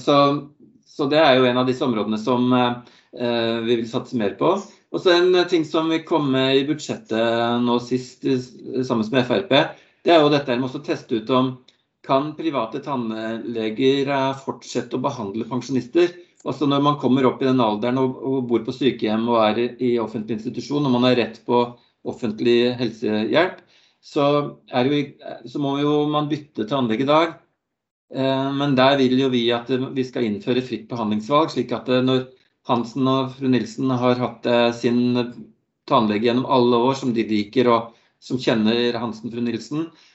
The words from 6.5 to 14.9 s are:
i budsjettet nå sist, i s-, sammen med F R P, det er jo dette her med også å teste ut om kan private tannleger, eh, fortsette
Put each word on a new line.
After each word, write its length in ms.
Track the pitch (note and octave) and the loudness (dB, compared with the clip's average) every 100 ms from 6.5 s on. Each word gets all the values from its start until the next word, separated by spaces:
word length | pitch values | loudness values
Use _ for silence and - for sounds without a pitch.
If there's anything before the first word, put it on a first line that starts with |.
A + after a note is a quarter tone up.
| C3+ | 2
i 100 | C#3 | 0
budsjettet 1000 | D3 - G#2+ - A2 A#2 A#2 A#2 A#2+ A#2+ | -4 -6 -10 -4 -2 0 0 0 0 0
nå 140 | A#2+ | 0
sist, 420 | B2 B2+ - - C#3 | -2 -6 -6 -8 -4
i 120 | B2+ | -2
s-, 160 | B2+ - - A#2+ C3 | -4 -14 -8 -6 -2
sammen 180 | A#2 G#2+ | -2 0
med 140 | B2+ B2 | 0 0
F 100 | G#2 | -2
R 100 | - | 2
P, 160 | C3+ E3 - _ _ D#3+ | 2 2 -4 _ _ 4
det 100 | E3+ | 6
er 80 | |
jo 80 | D3 | 6
dette 180 | D3 C3+ | 2 0
her 80 | A#2+ | -2
med 120 | C3 | -4
også 100 | C#3+ | -6
å 60 | D#3+ | -8
teste 320 | D3 - A2 | -8 -4 -6
ut 100 | A2+ B2+ | 0 0
om 220 | C3 B2+ _ _ _ _ - | 0 -4 _ _ _ _ -2
kan 240 | C3+ D3+ | -2 -2
private 460 | D3+ D#3+ C3+ A2+ B2+ | -6 -4 -4 -4 -8
tannleger, 1300 | D3 C3 A2 A2 A2+ A2+ - A#2 A2 G#2+ C3 C#3 C#3 | -6 -6 -4 -6 -6 -6 -6 -6 -4 0 2 2 0
eh, 300 | C#3 C3+ C3 | 0 -2 -4
fortsette 580 | - B2 - B2 - | -8 -10 -8 -6 -4